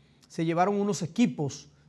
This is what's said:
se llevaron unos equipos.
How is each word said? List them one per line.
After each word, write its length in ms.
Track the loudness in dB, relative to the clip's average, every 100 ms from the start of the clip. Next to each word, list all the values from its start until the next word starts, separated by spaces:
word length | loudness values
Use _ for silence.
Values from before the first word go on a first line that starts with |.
| _ _ _
se 160 | -4
llevaron 360 | 0 2 2 2
unos 220 | 0 -2
equipos. 680 | -2 2 2 0 -6 -8 -16 _